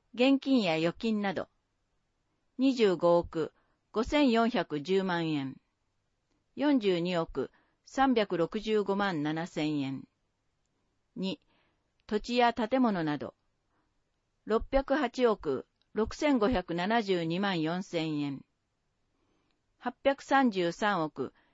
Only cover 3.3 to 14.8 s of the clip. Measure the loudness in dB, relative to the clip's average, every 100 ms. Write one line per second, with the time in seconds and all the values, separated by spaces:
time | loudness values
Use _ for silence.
3.3 | -4 -6 _ _ _ _ -4 0 2 4
4.3 | 4 2 0 -2 -4 0 0 0 -2 -2
5.3 | -2 -4 -10 _ _ _ _ _ _ _
6.3 | _ _ -4 0 2 2 0 0 -2 -2
7.3 | -4 -6 _ _ _ -8 0 2 2 2
8.3 | 0 -2 -2 -2 0 0 0 0 -2 -2
9.3 | -4 -6 -4 -2 -2 -4 -6 -12 _ _
10.3 | _ _ _ _ _ _ _ _ -10 -8
11.3 | -8 _ _ _ _ _ _ -6 -4 -2
12.3 | 2 2 2 -2 2 2 0 -2 -4 -8
13.3 | -14 _ _ _ _ _ _ _ _ _
14.3 | _ -2 -2 0 -2